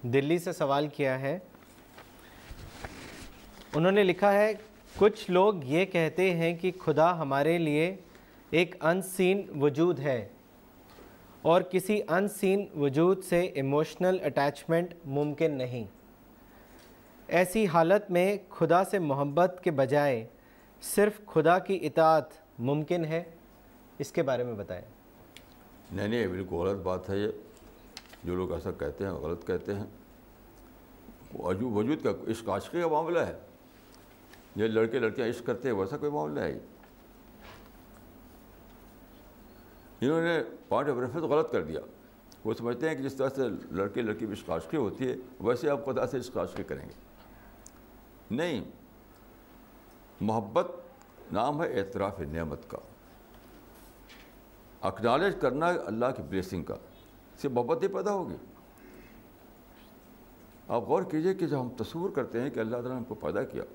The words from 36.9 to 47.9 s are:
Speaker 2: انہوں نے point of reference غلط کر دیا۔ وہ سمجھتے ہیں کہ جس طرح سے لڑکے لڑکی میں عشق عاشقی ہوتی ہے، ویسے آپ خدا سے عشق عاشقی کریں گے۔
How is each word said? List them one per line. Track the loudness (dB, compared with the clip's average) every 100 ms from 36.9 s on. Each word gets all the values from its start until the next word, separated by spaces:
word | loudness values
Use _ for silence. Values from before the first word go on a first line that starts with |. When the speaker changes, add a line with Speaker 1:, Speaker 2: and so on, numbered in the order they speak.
| -20 -20 -20 -20 -20 -20 -20 -20 -20 -20 -20 -20 -20 -20 -20 -20 -20 -20 -20 -20 -20 -20 -20 -20 -20 -20 -20 -20 -20 -20 -2
Speaker 2:
انہوں | 0 2
نے | 2 0 -2 -10 -2
point | 0 0
of | -2
reference | -2 -4 0
غلط | 0 2
کر | -2
دیا۔ | -4 -8 -10 -20 -20 -20 -20 -10
وہ | -6
سمجھتے | -4 -4 -2 -4
ہیں | -4
کہ |
جس | -6 -2
طرح | -4
سے | -2 -4 -4 -8
لڑکے | -4 -2 -2
لڑکی | -4 -4 -6
میں |
عشق | -8 -4
عاشقی | -4 -2 -2
ہوتی | -2 -2 -4
ہے، | -4 -10 -4
ویسے | -2 0 0
آپ | 0 -2
خدا | -2 -2
سے | -2
عشق | -4 -4
عاشقی | -4 -6
کریں | -8 -8 -10
گے۔ | -18 -20 -20 -20 -20 -20 -20 -20 -20 -20